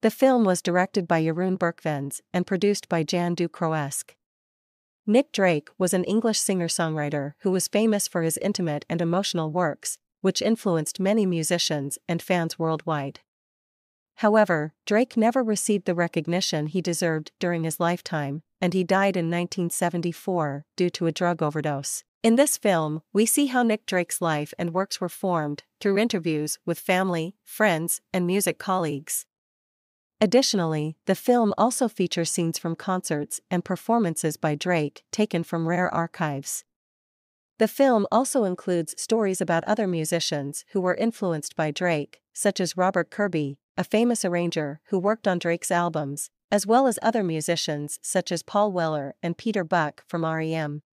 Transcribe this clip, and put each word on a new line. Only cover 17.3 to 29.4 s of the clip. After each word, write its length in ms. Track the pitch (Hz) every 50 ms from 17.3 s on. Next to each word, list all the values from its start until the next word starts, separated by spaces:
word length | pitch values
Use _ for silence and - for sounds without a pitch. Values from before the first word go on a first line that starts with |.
| _ _
during 240 | - 175 175 165 160
his 160 | 160 151 -
lifetime, 640 | 175 170 175 180 - - - 156 147 139 139 160 - _ _ _
and 140 | - 175 175
he 100 | 190 180
died 320 | 165 190 190 196 202 185
in 120 | 185 165 165
nineteen 400 | 170 170 175 175 - - 175 170
seventy-four 960 | - - 190 175 165 175 170 175 170 - - - 185 175 156 147 139 170 156 _ _
due 140 | - 180 175
to 160 | - - 175
a 40 | 165
drug 300 | 160 - 185 175 175 160
overdose. 640 | 160 147 147 156 147 151 143 139 143 - - - - _ _ _
In 140 | - 226 226
this 220 | 247 285 294 -
film, 440 | - - 208 185 165 156 151 151 160 _ _ _
we 120 | 202 220
see 220 | 226 - - 285
how 160 | 269 247 254 247
Nick 240 | 226 214 214 _
Drake's 340 | - - 180 175 _ - -
life 320 | 180 170 156 147 147 147 - -
and 160 | 185 170 165
works 260 | 185 196 - - -
were 80 | 185 175
formed, 540 | - - - 190 180 165 151 147 147 - - _ _ _
through 180 | - 208 196
interviews 600 | 196 220 233 - 190 160 165 156 147 151 151 - - _
with 140 | - 170 -
family, 560 | - - 185 180 190 190 175 165 160 170 - _ _
friends, 580 | - - - 214 208 170 156 165 170 - - _ _ -
and 140 | 185 180
music 320 | 175 185 202 196 180 170 _
colleagues. 680 | - - 190 185 170 156 143 139 156 - - - - _ _ _